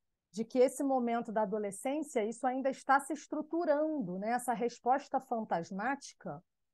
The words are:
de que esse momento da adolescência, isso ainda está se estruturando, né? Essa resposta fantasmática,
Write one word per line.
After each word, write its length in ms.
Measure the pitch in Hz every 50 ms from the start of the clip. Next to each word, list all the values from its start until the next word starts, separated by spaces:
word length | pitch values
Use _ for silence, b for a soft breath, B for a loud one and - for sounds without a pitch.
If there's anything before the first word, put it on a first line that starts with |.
| _ _ _ _ _ _
de 120 | - 190 226
que 160 | 226 - 254
esse 240 | 247 277 269 - 294
momento 480 | 269 269 254 240 233 233 240 233 233
da 120 | 202 220 220
adolescência, 840 | 190 214 214 208 202 190 - - 262 277 311 302 294 - 247 208
isso 200 | 220 226 - -
ainda 240 | 254 254 269 254 269
está 300 | 233 - - - 269 277
se 140 | 277 - 320
estruturando, 1040 | - - - - 302 302 - 320 330 349 320 285 294 311 311 311 294 214 170 180 190
né? 120 | 196 220
Essa 220 | 240 247 240 254 233
resposta 640 | 196 240 240 - - - 240 262 285 285 - - 262
fantasmática, 1200 | 262 - 247 226 220 - 208 170 170 - 196 190 214 254 277 269 - - - _ - 185 143 165 - _ _ _ _ _